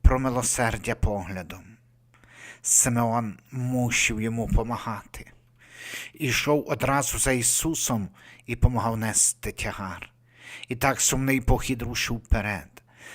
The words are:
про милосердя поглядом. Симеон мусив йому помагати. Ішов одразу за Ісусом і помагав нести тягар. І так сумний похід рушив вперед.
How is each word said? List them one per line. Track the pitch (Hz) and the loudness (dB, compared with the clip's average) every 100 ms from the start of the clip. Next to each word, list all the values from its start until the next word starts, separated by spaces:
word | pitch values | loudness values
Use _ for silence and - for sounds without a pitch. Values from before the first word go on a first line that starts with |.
про | - 127 | 6 6
милосердя | 131 123 120 - 117 110 117 110 | 0 0 0 0 0 0 -4 -2
поглядом. | 113 101 87 92 82 92 - - _ _ _ _ - - - - | -2 -2 -4 -8 -10 -14 -18 -20 _ _ _ _ -20 -20 -20 -10
Симеон | - - 131 120 117 117 110 - - | 2 2 4 2 2 0 -4 -10 -12
мусив | 127 123 127 120 - - 107 | -6 -2 0 0 2 0 0
йому | 113 113 104 | -2 -2 2
помагати. | 117 113 113 117 101 - - - - _ _ - - - - - | 2 2 -4 -6 -8 -10 -16 -16 -20 _ _ -20 -18 -14 -12 -14
Ішов | - 135 - 147 151 - | -6 -2 0 2 2 2
одразу | 143 131 139 - 110 | -2 2 2 0 0
за | 135 | 2
Ісусом | 127 117 - 165 156 - 113 92 - - - - | 2 2 2 0 -2 0 0 -2 -10 -20 -20 -10
і | 120 | 2
помагав | 131 117 113 113 | 4 4 0 0
нести | 110 - - - 104 | 0 2 2 0 -8
тягар. | - 107 101 95 85 - _ _ - - - - | -6 -6 -6 -8 -8 -14 _ _ -20 -18 -16 -10
І | 123 | 0
так | 139 123 | 0 2
сумний | - 131 135 131 | 0 0 2 0
похід | - 110 - 120 | 4 2 2 -4
рушив | 117 117 - 113 | -4 -4 -4 -4
вперед. | - 113 104 95 - - _ - - | 0 0 0 -4 -8 -20 _ -20 -20